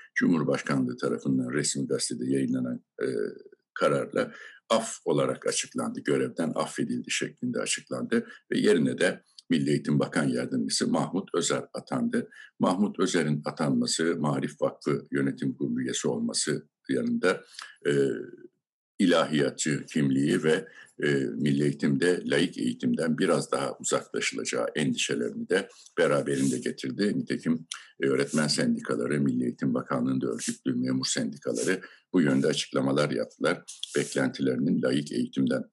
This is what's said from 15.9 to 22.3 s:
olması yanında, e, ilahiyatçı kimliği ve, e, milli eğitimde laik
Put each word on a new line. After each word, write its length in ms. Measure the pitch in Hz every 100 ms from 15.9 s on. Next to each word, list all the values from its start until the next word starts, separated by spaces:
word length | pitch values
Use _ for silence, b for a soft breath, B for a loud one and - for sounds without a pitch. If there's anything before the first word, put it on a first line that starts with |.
| - -
olması 600 | - 58 - - - - _ -
yanında, 560 | 123 117 120 90 90 B B B B 76
e, 60 | 71 69 55 - - - _ _ _ _ -
ilahiyatçı 880 | 90 82 73 76 67 - 78 71 -
kimliği 580 | 80 69 67 73 -
ve, 240 | 78 80 - B B -
e, 60 | 73
milli 480 | 69 64 55 73 71
eğitimde 600 | 73 73 - 71 87 90
laik 340 | -